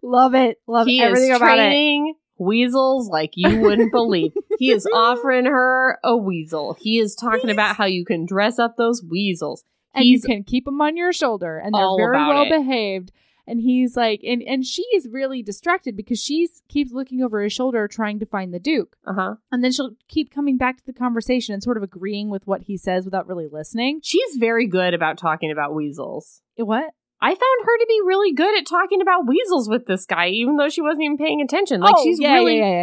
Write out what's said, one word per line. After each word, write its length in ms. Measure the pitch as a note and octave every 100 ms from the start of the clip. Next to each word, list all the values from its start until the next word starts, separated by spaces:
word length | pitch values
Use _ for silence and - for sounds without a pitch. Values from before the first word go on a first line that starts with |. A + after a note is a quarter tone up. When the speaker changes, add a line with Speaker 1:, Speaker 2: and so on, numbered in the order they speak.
Speaker 1:
Love 320 | B3 B3 C4
it. 260 | B3+ A#3 A3+ -
Love 220 | A#3 A#3
Speaker 2:
He 120 | B3+
Speaker 1:
everything 300 | A#3 B3 C4
Speaker 2:
is 60 | B3+
Speaker 1:
about 220 | A#3 A3+
it. 40 |
Speaker 2:
training 520 | G#3+ C#4+ D4+ D4 D4+ D#4 _ _
weasels 720 | F3+ A3 B3 B3+ C4 C4 A3+
like 240 | E3 D#3 -
you 240 | F#3 A3
wouldn't 320 | G#3+ G#3 A#3
believe. 400 | A#3+ A#3 F3+ E3 - - G#4+
He 120 | C4
Speaker 1:
<laughs> 20 |
Speaker 2:
is 140 | A3+ G4
offering 520 | A4+ A3+ B3 B3+ B3+
her 540 | B3+ C4+ B3+ B3+ C4 -
a 140 | - A#3+
weasel. 600 | G3 F3 D#3 D#3+ C#3+ D#3
He 180 | G#3+ A3+
is 160 | G#3+
talking 340 | - A#3+ A3+ B3+
Speaker 1:
He's 60 |
Speaker 2:
about 220 | G#3 G#3 G#3
how 80 |
you 200 | G3+ F#3
can 220 | F3 E3+ E3
dress 320 | F#3+ G#3 A#3+
up 180 | A#3 A#3
those 280 | A#3 A#3
weasels. 580 | F3 E3+ G3+ E3+ D3+ C#3 - _ _
Speaker 1:
And 100 | -
you 100 | A#3+ B3+
Speaker 2:
He's 80 |
Speaker 1:
can 180 | B3 G#3+
keep 240 | G3+ B3 C4
'em 140 | C#4
on 160 | D4+ E4
your 160 | F4
shoulder, 440 | E4+ C#4+ G#3+ F3 D#3+
and 140 | G3+
they're 100 | G#3+
Speaker 2:
all 140 | F#3+ F#3+
Speaker 1:
very 180 | F#3 C4+
Speaker 2:
about 120 | D4
Speaker 1:
well 80 | C#4+
Speaker 2:
it. 60 | D4
Speaker 1:
behaved. 640 | D#4+ C4 B3+ G#3 F#3+ F#3 _ _ _ -
And 140 | A#3
he's 360 | A#3 B3+ B3+ A#3+
like, 240 | A3+ G#3
and, 180 | - A#3+
and 200 | - C4+
she 180 | B3+ - A#4
is 140 | G#4+ B3+
really 320 | A#3+ C4+ C4
distracted 540 | G#3 G3 - F#4 - G3+
because 260 | G#3+ A#3+
she's 400 | - D4+ E4+ - _
keeps 240 | C#4+ C#4
looking 280 | A#3+ C4 B3+
over 220 | B3+ G#3+
his 100 | G#3
shoulder 360 | G#3 B3+ A#3+ G#3
trying 320 | - G#3+ G#3
to 60 | G#3
find 280 | G3+ F#3
the 60 | F3
Duke. 360 | G3 D#4 F3 _
Speaker 2:
Uh-huh. 320 | - G3 F#3 A3 _
Speaker 1:
And 140 | B3
then 80 | B3
she'll 240 | B3+ C4 A#3 _
keep 240 | - C#4+
coming 260 | C#4 C#4+ B3+
back 200 | B3+ B3+
to 100 | -
the 60 |
conversation 600 | B3+ B3 A#3 A3+ B3+ A#3
and 80 | G3+
sort 140 | G#3+ A#3+
of 60 |
agreeing 480 | G3 F#3 F#3+ G3+ G#3
with 160 | G3 G3
what 160 | F#3+
he 140 | - F#3+
says 280 | - F#3
without 220 | F#3 F#3 F3
really 220 | F3+ D#3
listening. 500 | D3+ D3+ A3+ B3 D4+
Speaker 2:
She's 320 | - E4+ B4 C#4+
very 320 | A3+ A3+ A#3
good 260 | F#3 F3+
about 240 | E3+ D#3+ D#3+
talking 320 | E3+ D#3 D#3+
about 240 | D3+ D3
weasels. 680 | D#3 D3 C#3+ C3+ - - - _ -
Speaker 1:
Eh, 40 |
what? 320 | A3 A3 D#4 _ _ _
Speaker 2:
I 100 | A#3+
found 100 | F#4 B4+ C5
her 140 | G#4+ A#4
to 80 | A#4
be 120 | A4
really 280 | F#4 F#4+ G4+
good 240 | C4 F4+ G#4+
at 120 | D4+
talking 320 | F4 F#4+ G4
about 240 | F#4 F4+ C4+
weasels 420 | D4 A#4 F4 G#3+
with 180 | A#3 -
this 200 | F#3+ -
guy, 220 | E3+ F3
even 280 | G#3 A#3+ D4
though 120 | D4
she 140 | D#4
wasn't 200 | D4+ D#4
even 140 | D#4 C#4+
paying 240 | D#4 D4+
attention. 380 | C#4 E4 G4 G#3+
Like, 160 | F#3+ E4+
Speaker 1:
Oh, 60 |
Speaker 2:
she's 160 | D4+ E4+
Speaker 1:
yeah, 140 | D4
Speaker 2:
really 240 | C4 A#3+ A3
Speaker 1:
yeah, 60 | G#3
yeah, 40 | F3